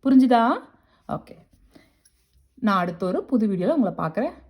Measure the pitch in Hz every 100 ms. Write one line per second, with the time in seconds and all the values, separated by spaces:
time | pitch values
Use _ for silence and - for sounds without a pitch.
0 | 262 262 254 240 233 415 - _ _ _
1 | - - - - _ _ _ - _ _
2 | _ _ _ _ _ _ 214 190 175 170
3 | 185 311 - 247 214 190 185 320 196 170
4 | 165 175 294 -